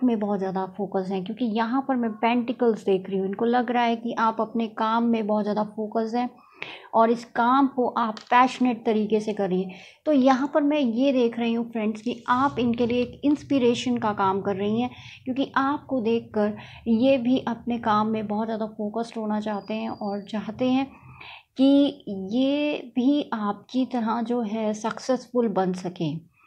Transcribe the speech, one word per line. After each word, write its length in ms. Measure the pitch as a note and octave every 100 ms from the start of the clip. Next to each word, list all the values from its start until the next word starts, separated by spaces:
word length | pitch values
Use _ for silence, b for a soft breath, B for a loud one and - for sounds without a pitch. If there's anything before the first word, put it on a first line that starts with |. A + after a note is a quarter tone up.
में 140 | B3+ A3
बहुत 200 | G#3 G3+
ज़्यादा 260 | F#3+ F#3 F#3+
focus 420 | G3 F#3 F#3+ F#3
हैं, 140 | F#3+
क्योंकि 200 | F#3 A3
यहाँ 400 | A#3+ A3 A3+ C4+ C4+
पर 80 | B3+
मैं 140 | A3+
pentacles 720 | A3 A3+ B3 A#3 B3 A#3 G#3+
देख 240 | G3+ F#3+ F#3+
रही 80 | F#3+
हूँ। 80 | F#3+
इनको 180 | G3
लग 260 | A#3 B3 A#3+
रहा 120 | A#3+
है 140 | A#3 A#3
कि 160 | A#3
आप 280 | A3 A3+ A3
अपने 260 | G#3+ A3+ A3
काम 360 | - A3 A#3
में 220 | A#3 A3+ G#3
बहुत 180 | G#3+
ज़्यादा 180 | G#3 G#3
focus 500 | G#3+ - G#3+ A3+ A3
हैं 160 | A#3+ B3 B B B B B B
और 160 | A3+ A3+
इस 140 | A#3
काम 420 | - - A#3 C4+ C4+
को 200 | B3+ A#3+
आप 300 | A#3 A3+ G#3+
passionate 680 | - B3 B3+ - B3+ A#3 A#3
तरीके 340 | G#3+ G#3 G#3+
से 120 | G#3+
करिए। 380 | G#3 F#3+ F#3 F#3+ B B B D#4
तो 60 |
यहाँ 380 | C#4+ C4 B3+ C#4+
पर 80 | D#4
मैं 180 | C#4+ D4+
ये 320 | B3 A3 C#4
देख 260 | B3+ A#3 A#3
रही 160 | A#3
हूँ 160 | A#3 A#3
friends 300 | A3+ G#3+ G#3+
कि 220 | A#3+ - -
आप 300 | B3 C#4 A3+
इनके 280 | A#3+ A#3 A#3
लिए 160 | B3
एक 180 | A#3+ -
inspiration 720 | C#4+ D4 - C#4 A#3+ A#3+ B3+ A#3+
का 160 | A3
काम 280 | G#3 G3 G3
कर 140 | G3+ F#3+
रही 240 | G#3 A3+
हैं, 100 | B3 B B B
क्योंकि 280 | B3+ B3+ C#4 C4
आपको 440 | C4+ C#4+ - C4
देखकर 560 | A3 A#3 A#3 G#3+ G#3 G#3 B B A#3
ये 300 | A3 C4+ C4+
भी 200 | A#3+ C4
अपने 400 | A#3+ A#3 A#3 A#3
काम 280 | A#3 G#3 A3
में 200 | A3 G3+
बहुत 200 | G#3 A3
ज़्यादा 200 | G#3+ G#3+
focused 500 | G#3+ G#3 A3 A#3 A#3
होना 240 | G#3+ G#3+
चाहते 340 | G#3+ G3+ G3
हैं 140 | A3 A3
और 340 | - G#3 G3+
चाहते 480 | G3+ G#3+ G#3+ G#3+ B3+
हैं 160 | C4 C4+ B B B B B B -
कि 480 | C4+ C#4 C#4+ - - F#3+ F#3+
ये 460 | A#3+ C4+ D4 D4 - A#3+ B3
भी 340 | B3+ D4 -
आपकी 540 | A3+ G3+ G3+ - B3+ B3
तरह 360 | B3 A3 A#3
जो 200 | A#3 A#3+
है 300 | G#3+ A3 G#3+
successful 760 | G#3+ A3 A3 - B3+ - B3 A3+
बन 240 | F#3 F#3
सकें, 480 | F3+ G3 F#3 D#3 E3 - B